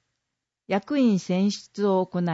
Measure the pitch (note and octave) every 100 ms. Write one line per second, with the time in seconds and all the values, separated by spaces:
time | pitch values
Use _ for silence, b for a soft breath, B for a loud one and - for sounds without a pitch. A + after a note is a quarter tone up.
0 | _ _ _ _ _ _ - G3 - C#4+
1 | B3 F#3+ - F#3 G3+ - - - G3+ F#3
2 | F3+ F3+ F3